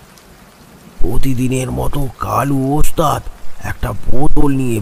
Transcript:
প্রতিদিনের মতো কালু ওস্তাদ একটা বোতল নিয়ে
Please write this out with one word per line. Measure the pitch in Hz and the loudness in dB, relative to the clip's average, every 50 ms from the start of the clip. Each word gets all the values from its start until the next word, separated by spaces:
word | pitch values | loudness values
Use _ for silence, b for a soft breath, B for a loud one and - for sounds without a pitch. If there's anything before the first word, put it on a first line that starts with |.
| _ _ _ _ _ _ _ _ _ _ _ _ _ _ _ _ _ - _ - | _ _ _ _ _ _ _ _ _ _ _ _ _ _ _ _ _ -20 _ 0
প্রতিদিনের | - - 113 127 - 139 131 117 127 123 131 131 127 127 | 0 0 2 2 0 0 0 -2 -4 -4 -6 -6 -8 -8
মতো | 123 127 127 123 - 147 143 131 - - | -10 -8 -6 -6 -4 -4 -6 -8 -8 -12
কালু | - - - 113 120 139 139 135 131 135 143 | -12 -8 -6 -6 -4 -4 -4 -4 -4 -4 2
ওস্তাদ | 151 151 - - - 165 143 127 123 - - - - - - - - - | 4 4 4 4 2 -2 -4 -4 -6 -8 -12 -14 -8 -8 -8 -6 -6 -10
একটা | - - - - - | -12 -10 -10 -10 -8
বোতল | 113 - - - - 127 143 151 - 151 147 143 | -8 -4 0 2 4 6 6 6 6 6 6 2
নিয়ে | 135 135 131 123 117 107 | 0 -2 -4 -4 -6 -6